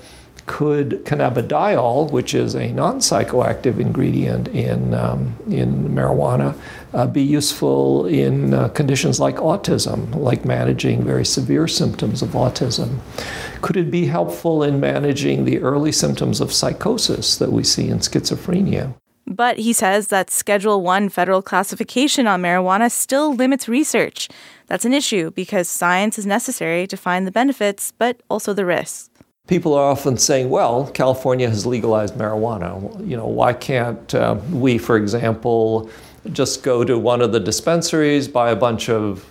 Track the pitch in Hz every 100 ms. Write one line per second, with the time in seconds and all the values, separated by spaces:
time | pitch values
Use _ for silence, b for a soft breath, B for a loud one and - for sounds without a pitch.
0 | B B B B - - 147 147 135 -
1 | - 151 131 120 113 151 196 170 120 127
2 | 151 131 - 127 120 123 127 123 151 269
3 | 233 139 110 127 117 110 131 107 123 117
4 | 131 127 - - - - 117 - 127 -
5 | 60 127 131 113 - 165 123 135 143 135
6 | 131 135 143 127 139 143 B B B -
7 | 123 143 139 147 143 - 143 135 135 135
8 | - 147 135 135 139 135 127 - 143 139
9 | 156 127 139 135 - 202 - 127 - -
10 | 110 117 123 127 127 123 123 127 131 117
11 | 120 131 120 - 123 143 165 - 156 107
12 | 117 120 117 123 123 - 123 117 113 135
13 | - B B B B B - 196 165 175
14 | 160 170 170 - 165 160 147 139 139 139
15 | 147 143 143 135 127 131 127 143 151 147
16 | 147 135 135 110 - - 139 135 - 233
17 | - - 110 - - 113 117 - 117 113
18 | - - - - - 180 185 95 139 127
19 | _ _ - 196 240 226 220 233 196 202
20 | 202 196 180 - - 202 202 202 175 185
21 | 202 - 180 190 190 185 196 - 220 -
22 | 285 - 233 185 180 180 185 190 233 -
23 | - 269 302 247 254 269 - 240 311 226
24 | 160 - - B B B B 180 233 277
25 | 262 208 160 180 185 202 175 - 175 180
26 | 208 220 202 202 - 247 165 170 185 196
27 | - 180 190 202 269 269 202 202 - -
28 | 233 240 _ 214 - 202 180 170 - -
29 | - _ - _ - - 156 143 139 135
30 | 147 120 - 139 127 147 151 120 139 -
31 | 131 131 135 127 123 107 110 123 117 110
32 | 104 120 110 107 113 110 87 92 98 214
33 | 208 123 113 117 120 123 - 131 120 117
34 | - 123 117 110 110 170 131 117 - 117
35 | 107 117 113 110 123 113 110 110 110 B
36 | B B - 156 131 - 143 120 120 117
37 | 110 120 120 110 92 110 - 170 165 160
38 | 151 147 123 123 120 110 120 110 - 110
39 | 107 92 -